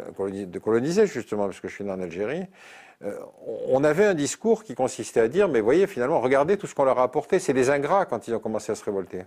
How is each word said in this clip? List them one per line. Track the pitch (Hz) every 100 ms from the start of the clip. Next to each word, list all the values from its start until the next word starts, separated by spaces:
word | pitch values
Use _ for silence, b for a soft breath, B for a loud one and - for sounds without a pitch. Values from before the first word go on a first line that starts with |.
| - 82
coloni-, | 98 98 95
de | 92
colonisé | 107 113 139 180 202
justement, | 127 - 107 101
parce | 87
que | 95
je |
suis | - 101
né |
en | 92
Algérie, | 90 85 104 160 190 B B B B B
euh, | 101 - - - - 113 -
on | 131
avait | 151 151 208
un |
discours | 170 143 - 220 220
qui | - 123
consistait | 127 - 107 123
à | 113
dire, « | 160 202
Mais | 123
voyez, | 107 160 196
finalement, | 123 123 156
regardez | 123 135 151 202
tout | -
ce | -
qu'on |
leur | 135 123
a |
apporté. | 123 151 - 185
C'est | -
des | 131 127
ingrats | 143 143 196 180
quand | 117 -
ils |
ont | 113
commencé | 113 110 -
à | 104
se |
révolter. | - 98 87 90